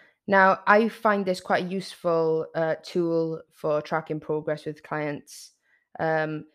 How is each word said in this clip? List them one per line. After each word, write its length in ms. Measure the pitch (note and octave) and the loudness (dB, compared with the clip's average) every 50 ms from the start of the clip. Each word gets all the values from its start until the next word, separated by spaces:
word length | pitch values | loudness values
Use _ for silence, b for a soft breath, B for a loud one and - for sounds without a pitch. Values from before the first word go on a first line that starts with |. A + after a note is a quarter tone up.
| b b b b - | b b b b -2
Now, 320 | G3 G3 G3 F#3+ F#3+ F#3 - - | 2 4 6 6 6 4 4 4
I 220 | - G#3 G#3+ A#3 G#3+ | 4 6 6 4 2
find 360 | - - - G#3+ G#3 G3+ G3 | -2 0 0 2 2 2 0
this 160 | F#3 F#3 - | -2 -4 -4
quite 240 | - - F#3+ - F#3 | -2 -2 0 0 0
a 20 | |
useful, 800 | F3 F#3+ G3 F3+ - - - - F3 E3 E3 E3 D#3+ D#3+ D#3+ D#3 - - | -2 -6 -6 -8 -10 -10 -4 -2 0 2 2 2 2 0 0 -2 -4 -4
uh, 220 | D#3+ E3 D#3+ D3+ - - | -2 -2 -2 -2 -4 -6
tool 580 | - - F3+ E3+ E3 E3 E3 E3 D#3+ D#3+ D#3+ - _ | -6 -2 -2 0 0 0 0 -2 -2 -4 -8 -12 _
for 300 | _ _ - D#3 D3+ D3+ | _ _ -2 -2 -2 -2
tracking 380 | D3+ - E3 D#3+ D#3 - D#3 D#3 | -2 -2 -4 -4 -4 -4 -8 -8
progress 460 | - - D3+ D3+ D3+ D#3 D3+ D3+ - | -6 -6 -6 -4 -4 -4 -6 -6 -6
with 180 | D#3 D3+ - - | -12 -12 -12 -10
clients, 680 | - D#3 D#3 D3+ D3 D3 - - - - - - - _ _ _ _ _ _ _ _ - - | -8 -6 -4 -4 -4 -6 -8 -10 -16 -20 -20 -20 -20 _ _ _ _ _ _ _ _ -8 -4
um, 460 | D#3+ D#3+ D#3+ D#3 D#3 D#3 D#3 D3+ - _ | -2 0 0 0 0 -2 -4 -8 -10 _